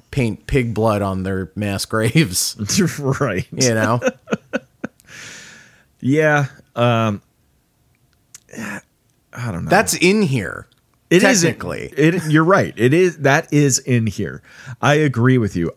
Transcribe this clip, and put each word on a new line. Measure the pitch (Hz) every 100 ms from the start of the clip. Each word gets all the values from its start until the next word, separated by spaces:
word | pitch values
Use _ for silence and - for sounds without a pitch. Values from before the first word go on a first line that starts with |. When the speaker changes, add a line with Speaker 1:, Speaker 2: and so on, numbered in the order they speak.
| _
Speaker 1:
paint | - 117 98 -
pig | 139 117
blood | 104 113 104
on | 98 95
their | 95 95 92 -
mass | 104 98
<laughs> | -
graves. | 110 110 160 123 92 - - 104 - 170 -
Speaker 2:
<laughs> | 135 131
Right. | 135 92 -
Speaker 1:
You | 170 131
know? | 110 107 123
Speaker 2:
<laughs> | 254 - - - _ 262 - _ - _ _ - - - - - - _ _ _
Yeah. | 123 147 156 147 135 - _ -
Um, | 120 113 110 101 - _ _ _ _ _ _ _ _ _ _ - _
I | - - 202 - _ _ _ _ - 120
don't | 85
know. | 82
Speaker 1:
That's | 190 214
in | 160 175 214
here. | 185 131 80 50 - _ _ _ _
Speaker 2:
It | 170
is | 196 208
in | 170
Speaker 1:
technically. | - 87 62 65 -
Speaker 2:
it, | 156 185 156
you're | 151
right. | 160 190 92 -
It | 120
is, | 160 185 160
that | 139 147 -
is | 147 143 127
in | - 123 110
here. | 95 82 67 - - - 123
I | 131
agree | 147 151 120 123 127
with | 104 90
you. | 82